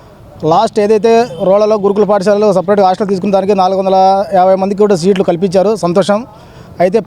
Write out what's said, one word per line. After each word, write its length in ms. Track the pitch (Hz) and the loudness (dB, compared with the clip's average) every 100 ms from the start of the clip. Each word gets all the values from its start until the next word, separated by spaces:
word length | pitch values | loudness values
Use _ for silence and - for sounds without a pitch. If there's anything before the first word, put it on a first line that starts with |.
| - - - - 156 | -20 -20 -20 -8 -2
లాస్ట్ 260 | 175 220 220 | 0 0 -2
ఏదైతే 280 | 208 220 226 226 247 254 185 | 0 0 2 0 0 -4 0
రోళ్లలో 280 | 202 214 220 | 2 2 0
గురుకుల 220 | 196 202 196 | 0 0 0
పాఠశాలలో 380 | 208 190 202 214 185 | 0 0 0 2 0
సపరేట్గా 300 | 175 208 185 | 0 0 2
హాస్టల్ 200 | 185 202 | 0 -4
తీసుకున్న 240 | 190 208 190 | -4 -2 0
దానికి 200 | 190 196 | 0 2
నాలుగు 160 | 185 190 | 0 0
వందల 160 | 190 190 190 196 208 196 | 0 2 2 2 0 0
యాభై 180 | 190 190 | 2 2
మందికి 180 | 196 196 | -2 0
కూడా 120 | 208 185 | 0 0
సీట్లు 240 | 180 190 190 | 0 0 -2
కల్పించారు, 420 | 175 190 185 185 220 | -2 -2 0 0 -2
సంతోషం. 340 | 175 175 170 208 269 - - - - - | -2 -2 0 -4 -6 -20 -20 -20 -20 -4
అయితే 180 | 269 214 | -2 0